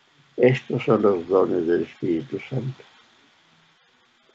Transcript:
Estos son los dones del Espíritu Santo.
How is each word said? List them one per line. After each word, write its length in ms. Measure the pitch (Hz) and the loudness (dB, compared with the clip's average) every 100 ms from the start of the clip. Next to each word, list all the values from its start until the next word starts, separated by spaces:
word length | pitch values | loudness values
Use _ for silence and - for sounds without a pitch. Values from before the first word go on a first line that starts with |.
| _ _ _ - | _ _ _ 2
Estos 480 | 123 131 - 120 | 2 2 -2 -4
son 160 | - 107 | 0 2
los 260 | 104 92 82 | 2 0 0
dones 400 | 95 90 90 80 | 2 2 0 0
del 180 | 85 | -2
Espíritu 540 | 82 - 95 82 69 95 | -2 -6 -4 -4 -4 -10
Santo. 440 | - 131 131 131 - _ _ _ _ _ _ _ _ _ _ _ _ _ _ | -8 -8 -8 -12 -18 _ _ _ _ _ _ _ _ _ _ _ _ _ _